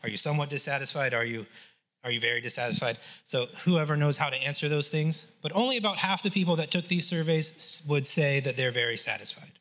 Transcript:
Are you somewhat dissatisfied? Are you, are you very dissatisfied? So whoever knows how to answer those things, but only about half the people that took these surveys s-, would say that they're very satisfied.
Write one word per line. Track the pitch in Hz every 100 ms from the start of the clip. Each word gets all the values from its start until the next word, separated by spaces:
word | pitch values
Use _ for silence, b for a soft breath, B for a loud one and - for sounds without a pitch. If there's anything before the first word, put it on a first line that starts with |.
Are | 117
you | 104
somewhat | 156 151 139
dissatisfied? | 139 - 139 135 147 131
Are | 120 117
you, | 113 107 B B B _ _
are | 123
you | 120
very | 117 120
dissatisfied? | 120 - 120 107 127 113 B B
So | - 135 123 -
whoever | - 170 151 147
knows | 147 139
how | 147
to | 131
answer | 135 143 147
those | 147 139
things, | 156 156 156 - _
but | 151
only | 190 247 254
about | 208 185
half | 185 190
the | 202
people | 196 175 165
that | 156
took | 185 165
these | 180 170
surveys | 170 160 160 156
s-, | - - - 151
would | 147 135
say | - 147 139
that | 135 123
they're | 127
very | 120 120 113
satisfied. | - 113 104 - - -